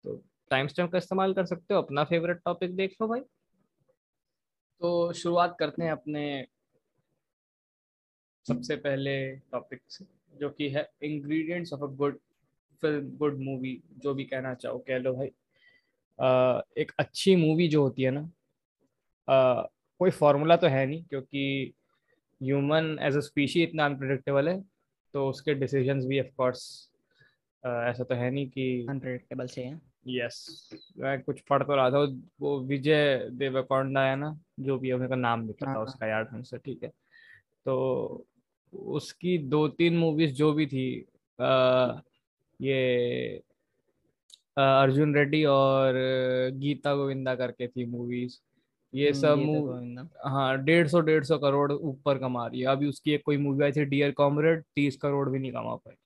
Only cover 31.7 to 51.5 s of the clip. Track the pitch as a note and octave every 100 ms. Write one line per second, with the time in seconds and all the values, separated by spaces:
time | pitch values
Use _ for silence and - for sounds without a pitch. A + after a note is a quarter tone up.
31.7 | C#3 B2+ C#3 D3 B2+ - _ C#3+ C#3+ C3
32.7 | C#3+ C#3 D3+ D3 B2+ A#2 B2 C#3 C3+ C3
33.7 | C3+ C3+ C3+ C3+ C3+ D3+ D#3 _ - C3+
34.7 | C3 B2+ B2+ B2+ B2+ B2 A#2 A2+ G#2 C#3
35.7 | C3 A2 - A2 A2 A2+ A2+ B2+ B2 -
36.7 | A#2 A#2 _ _ - - - _ _ -
37.7 | C3 C3 B2+ A2 - - _ _ _ _
38.7 | - - C#3+ - - F3+ F3 C3+ D3+ D3+
39.7 | - E3+ E3+ E3 D3+ D#3+ C3 D3+ D3+ D3
40.7 | C3 C3 B2 - _ _ - B2+ C3 B2+
41.7 | B2+ B2 B2+ _ _ _ _ _ _ C3
42.7 | C3+ B2+ B2 A#2+ B2+ A#2+ G2 _ _ _
43.7 | _ _ _ _ _ _ - _ - C3+
44.7 | C3+ C3+ C3+ D3+ C#3+ C#3+ D#3 D3+ C3+ C3+
45.7 | C3+ C3+ B2+ C3 C3 B2+ B2+ B2+ C3 C#3+
46.7 | C#3+ D3 C#3+ C#3 C3+ C3 B2+ B2 A#2 B2
47.7 | B2+ A#2+ A#2+ A#2+ B2 B2 - _ _ _
48.7 | _ _ C3 C#3+ C#3 D3+ D3 D3+ D3+ C#3+
49.7 | B2 A#2+ B2 C3 - C#3 C3+ C3 C3+ C3+
50.7 | E3+ D#3 E3+ D#3 D#3 C#3 D#3 C#3+